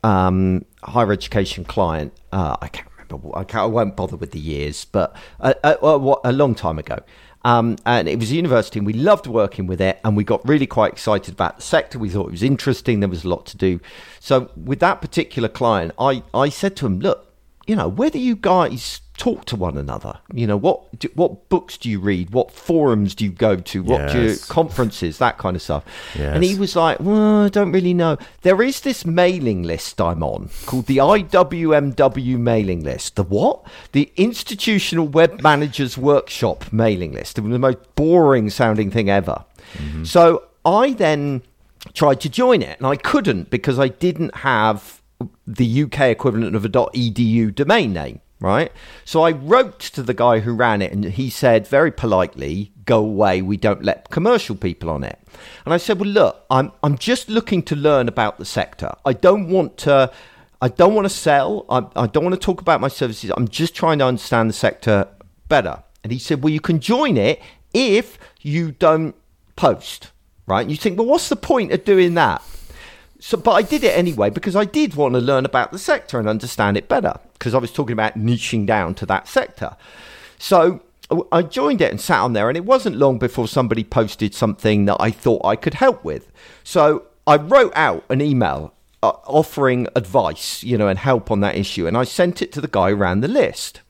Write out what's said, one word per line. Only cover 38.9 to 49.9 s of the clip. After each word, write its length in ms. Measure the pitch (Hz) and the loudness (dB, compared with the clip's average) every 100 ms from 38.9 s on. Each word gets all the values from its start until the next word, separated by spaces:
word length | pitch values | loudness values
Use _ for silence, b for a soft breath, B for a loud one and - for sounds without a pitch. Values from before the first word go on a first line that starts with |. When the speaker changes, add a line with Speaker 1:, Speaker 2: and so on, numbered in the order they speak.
| 113 101 | 0 2
Speaker 1:
ever. 340 | 98 82 - - _ B B | 0 0 -8 -10 _ B B
Speaker 2:
Mm-hmm. 280 | 73 78 | -8 -8
Speaker 1:
So 380 | 82 175 170 165 - _ | 2 6 6 6 -4 _
I 280 | 165 202 277 | 2 2 2
then 500 | 233 170 147 143 131 - _ _ _ - | 2 0 0 -2 -6 -8 _ _ _ -16
tried 260 | - 147 135 | 0 2 2
to 80 | 147 | -2
join 320 | 170 247 220 | 2 4 4
it, 140 | 73 78 | 0 -4
and 80 | 131 | -4
I 80 | |
couldn't 540 | 139 - 294 185 98 - | -2 0 0 2 -2 -2
because 260 | 123 - 127 | -2 -2 0
I 120 | 131 | 0
didn't 460 | - 175 156 160 - | 0 -2 -2 -6 -4
have 640 | 139 117 110 104 - - _ _ 123 _ | 0 2 2 0 -8 -20 _ _ -16 _
the 200 | - 113 | -12 -2
U 220 | 123 123 147 | 0 0 -2
K 220 | 147 131 | 0 0
equivalent 440 | 113 135 107 107 | 2 0 -2 -2
of 100 | 101 | -2
a 40 | 104 | 0
dot 200 | 120 - | 0 0
E 160 | 127 120 | -2 -4
D 100 | 104 | 0
U 280 | 117 117 110 | 2 2 0
domain 420 | 101 139 233 127 | 0 2 2 0
name. 260 | 87 69 - _ _ | -4 -8 -12 _ _
Right? 340 | 92 110 165 B B B | 0 0 -2 B B B
So 160 | - 165 | -4 2
I 80 | 165 | 2
wrote 480 | 156 143 240 240 - - | 0 2 2 2 -6 -12